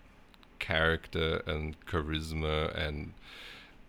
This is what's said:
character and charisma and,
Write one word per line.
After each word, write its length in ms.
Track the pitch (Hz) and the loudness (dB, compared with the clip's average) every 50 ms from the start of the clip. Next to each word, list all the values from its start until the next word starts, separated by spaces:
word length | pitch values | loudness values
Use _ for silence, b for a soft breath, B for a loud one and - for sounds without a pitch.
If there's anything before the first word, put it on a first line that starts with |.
| - - - - - - - - - - - - | -20 -20 -20 -20 -20 -20 -20 -20 -20 -20 -10 -8
character 840 | - - 82 80 80 82 82 80 - - - 85 80 80 82 82 - | -2 0 4 6 6 6 4 4 0 -2 0 2 2 2 2 0 0
and 280 | - 78 76 76 78 76 - - | -2 -2 -2 -2 -4 -6 -8 -8
charisma 840 | - - 82 73 78 78 78 78 80 80 78 78 78 78 78 78 78 - | -2 0 0 0 2 0 -2 -2 -2 -2 0 0 2 2 2 2 0 0
and, 360 | 78 78 76 73 73 73 80 - B B B B B B B B B B B B B - | -2 -2 -2 -2 -4 -6 -8 -10 B B B B B B B B B B B B B -10